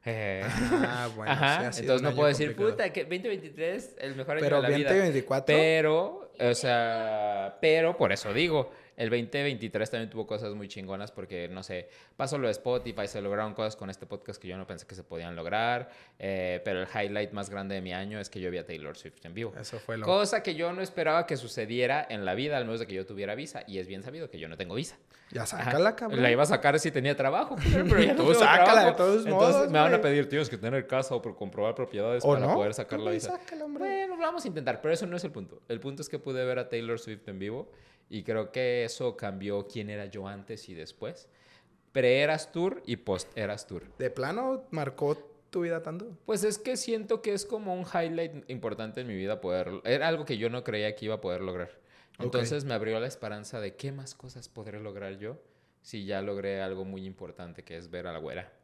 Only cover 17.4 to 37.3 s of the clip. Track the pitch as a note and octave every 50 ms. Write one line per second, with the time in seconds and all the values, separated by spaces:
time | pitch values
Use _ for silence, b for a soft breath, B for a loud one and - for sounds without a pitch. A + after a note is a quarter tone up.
17.4 | G2 G2 G2+ G2+ G2 G2 G2 F#2+ F#2 F#2 F2+ F#2 F#2+ G2+ G#2+ G#2+ G2 - - G2+
18.4 | F2+ F2+ F2 F2 D#2+ - E2+ D#2 D2+ D2 D#2+ - - D#2+ - _ - E2 E2+ G#2
19.4 | A#2 G#2+ - - A2+ - - A2 - - A#2 A2 G#2+ E3+ F#3 G3+ G#3 G3+ A#3 G#3+
20.4 | A3 - D#3 D#3 E3+ E3+ F3 F#3 F#3+ F#3 - F3 E3 D#3 D#3 E3+ - - D#3 B2+
21.4 | A#2+ A2+ - - A2 G#2 A#2 B2 B2+ B2 C#3 D3+ D3 - A2+ G#2 G2+ F#2 F#2 G#2+
22.4 | C3+ D3 D3 C3+ B2 A2+ A2+ A2+ A#2 G#2 F#2+ F#2+ F#2+ F#2+ A2 G2 G2+ G2 G#2 B2
23.4 | D3 D#3 - - - - G2 F#2+ F#2 F2+ G2 F#2+ G2 B2+ C#3 E3 D#3+ - - E2
24.4 | D#2+ D#2+ E2 - F#2+ F2 F#2 A#2+ D#3 - - - _ b b b b b - -
25.4 | A2 G#2+ - - - A#2+ B2+ D3 F3 G#3+ A3 - A#3+ A3 - B2+ B2+ A#2+ A#2 B2+
26.4 | D3 D3+ - B2+ - C#3+ C#3+ D#3 - D#3+ C#3+ C#3 B2+ C#3+ C#3+ C#3 C3+ C3+ D3 G3
27.4 | D4 - C4+ F3+ C#3+ - - F#3 F3+ F3 A3 G3+ G#3+ - - - - D3 E3+ D#3
28.4 | - C#3+ D#3+ F3+ F3 G3 A3+ A3+ G3 E3+ - - F3+ F#3+ G3+ A3 G#3+ D#3 D#3 F#3+
29.4 | G#3+ B3+ C#4 C#4 C#4+ - D#3 D3+ - - - - - D3 C#3+ D3 C#3 C#3+ C3+ D3
30.4 | D3+ A#2+ B2 G2+ G#2 A2+ C3 C3+ B2+ C3 C3 C3 C3 C3 B2+ A#2 - A#2 F#2 -
31.4 | G#2 F#2+ - - G#2 A2 A2 - B2+ - - G#2 G2+ A2+ A#2+ B2 B2 C#3 C#3+ -
32.4 | - C3+ F#3 - - G#3 - - A2 - - - - - F4 E4+ - F4+ F4+ F4
33.4 | - - E4+ D#4 D4+ D4 D4 D4 F#4 G4 G4 G4 G4 F#4 F#4 E4 E4+ D#4+ E4+ F4
34.4 | - G#3+ E3 D#3 C3+ C3 A#2+ - - D3+ E3+ E3 G#3 F3+ F3 F3 F3 F3 D3 A#2
35.4 | F#2 E2 - - _ _ A#2 A#2 A#2+ C#3 C#3 C#3 D3+ C#3+ - C#3 - C#3 C3 B2+
36.4 | B2+ B2+ B2+ B2 B2 A#2+ A#2+ A#2 A#2 A#2 A#2 A2 - A2+ A2 G#2 - -